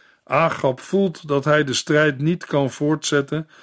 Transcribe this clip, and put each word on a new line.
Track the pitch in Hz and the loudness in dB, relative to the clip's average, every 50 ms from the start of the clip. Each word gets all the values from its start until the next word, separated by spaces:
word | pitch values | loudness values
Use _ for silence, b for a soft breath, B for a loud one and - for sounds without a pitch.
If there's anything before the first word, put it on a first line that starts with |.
| b b b b b | b b b b b
Agab | - 127 143 165 160 143 - - 139 127 - | -2 0 2 2 2 0 0 -2 -2 -2 -2
voelt | - - - 196 196 190 160 - - 151 | -4 -2 0 0 0 0 -2 -6 -4 -2
dat | 143 139 135 | -2 0 2
hij | 151 147 151 151 | 2 2 2 2
de | 139 123 | 0 -2
strijd | - - - 156 147 151 151 143 127 | -4 -2 0 2 4 4 2 2 0
niet | 143 156 180 180 - | 0 -2 -2 -2 -4
kan | - - 147 139 131 | -2 0 0 0 0
voortzetten | - - 147 147 156 151 - - 151 143 139 139 - 151 156 B B B | -2 -2 -2 0 0 -2 -2 0 0 0 0 0 -4 -6 -6 B B B